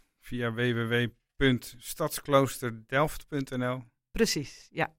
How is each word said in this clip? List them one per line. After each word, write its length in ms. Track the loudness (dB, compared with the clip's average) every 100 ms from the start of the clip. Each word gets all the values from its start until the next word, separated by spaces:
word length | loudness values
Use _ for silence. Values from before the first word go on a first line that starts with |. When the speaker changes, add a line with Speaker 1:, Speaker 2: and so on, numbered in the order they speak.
| _ _
Speaker 1:
Via 320 | -10 -4 -4
w 40 | 0
w 320 | 0 2 2
w 180 | 2 0 -4 _ _
punt 380 | 4 4 0 -14
stadskloosterdelft 1500 | -12 -4 -4 -4 2 4 4 0 -8 -8 -4 0 0 -2 -8
punt 220 | -6 -4 -4
n 80 |
l 200 | -4 -4 -10 _ _
Speaker 2:
Precies, 580 | 0 2 2 -6 -12 -12
ja. 240 | -4 -4